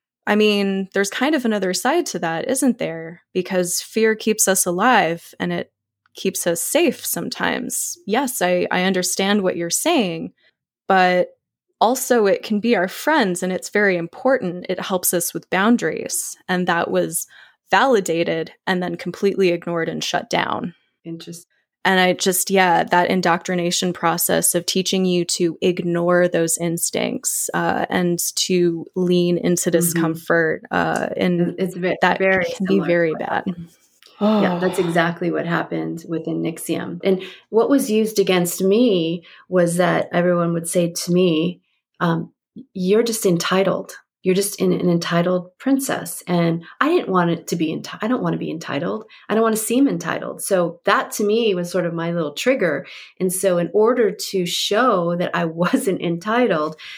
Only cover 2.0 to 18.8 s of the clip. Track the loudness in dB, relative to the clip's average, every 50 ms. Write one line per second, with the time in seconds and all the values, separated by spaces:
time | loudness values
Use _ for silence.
2 | 0 -2 -4 -6 -4 -4 -4 -4 -2 -2 -2 2 2 2 2 0 -2 -6 -6 -8
3 | -12 -14 -14 -18 _ _ -6 -4 -4 -2 0 0 0 0 -2 -6 -6 -4 0 2
4 | 2 2 2 2 0 0 0 2 2 2 2 2 2 0 0 2 4 4 4 4
5 | 4 2 -2 -6 -10 -16 -10 -6 -4 -4 -4 -4 -6 _ _ _ _ _ _ _
6 | _ _ -12 -6 -4 -4 -4 -2 -2 -2 -2 -2 -2 0 2 2 2 2 0 -2
7 | -6 -6 -6 -6 -6 -8 -6 -4 -2 -2 -2 -2 -6 -6 -6 -6 -6 -8 -10 -10
8 | -6 -4 -2 -2 -2 -2 -2 -2 0 0 2 0 0 0 0 0 0 0 0 0
9 | -2 -2 -2 -2 0 2 2 2 2 0 -2 -2 -4 -4 -4 -2 0 2 2 2
10 | 0 0 -4 -6 -8 -10 _ _ _ _ _ _ _ _ _ _ _ 0 2 4
11 | 4 4 4 2 2 0 -4 _ _ _ _ _ _ _ _ 2 2 2 2 0
12 | 0 2 2 4 4 4 2 2 0 -2 -2 0 2 2 2 2 0 -2 -4 -4
13 | 0 2 2 2 2 2 0 -2 -2 -4 -4 -4 -6 -2 0 2 4 4 2 0
14 | -2 -6 -8 -2 0 2 2 2 0 -4 -6 -6 -6 -6 -6 -4 -2 -2 -2 0
15 | 0 0 0 0 -2 -2 -6 -8 -6 -2 0 2 4 4 4 2 2 -2 -4 -4
16 | -8 -6 -6 -8 -8 -8 -12 _ _ -4 -2 -2 0 0 0 0 0 0 0 0
17 | 0 0 -4 -8 -8 -10 -16 -20 -20 _ _ _ _ 2 2 4 4 4 4 2
18 | 2 0 -2 -2 0 -2 -2 -4 -6 -8 -10 _ -4 -2 -2 -2